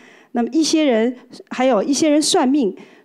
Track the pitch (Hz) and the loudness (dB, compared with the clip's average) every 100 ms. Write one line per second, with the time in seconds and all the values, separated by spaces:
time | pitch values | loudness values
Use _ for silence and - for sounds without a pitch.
0 | - - _ 240 233 294 302 311 294 226 | -20 -20 _ -4 -2 -2 0 0 2 2
1 | 233 247 - - - - 262 220 - 277 | 0 -4 -14 -20 -12 -2 0 0 0 0
2 | 320 294 294 381 254 294 208 - - - | 2 2 2 0 2 0 -2 -4 -16 -20